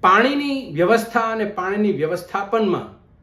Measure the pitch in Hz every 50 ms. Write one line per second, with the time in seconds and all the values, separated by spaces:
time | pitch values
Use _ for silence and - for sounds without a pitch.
0 | - 185 185 208 240 277 285 285 285 285 277 269 247 190 151 147 170 180 226 226
1 | 220 - - 240 226 226 226 220 214 196 - - 180 190 202 208 214 202 175 139
2 | 151 156 180 175 - - - 196 202 202 226 226 220 190 170 131 107 - - -
3 | _ _ _ _